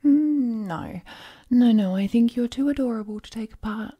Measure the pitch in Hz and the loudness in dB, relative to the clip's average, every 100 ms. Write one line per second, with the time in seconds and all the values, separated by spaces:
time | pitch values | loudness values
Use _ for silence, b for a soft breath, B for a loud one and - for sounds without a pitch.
0 | 294 285 302 294 247 226 202 165 - 175 | 4 4 4 0 -2 -4 -6 -8 -10 -12
1 | - B B B B 247 240 214 196 185 | -16 B B B B 4 6 4 2 -2
2 | 202 233 233 240 240 262 285 285 254 226 | 0 2 2 0 -4 -2 -2 0 -2 -4
3 | 208 214 - 226 220 - 220 214 214 | -8 -12 -12 -12 -12 -10 -10 -8 -10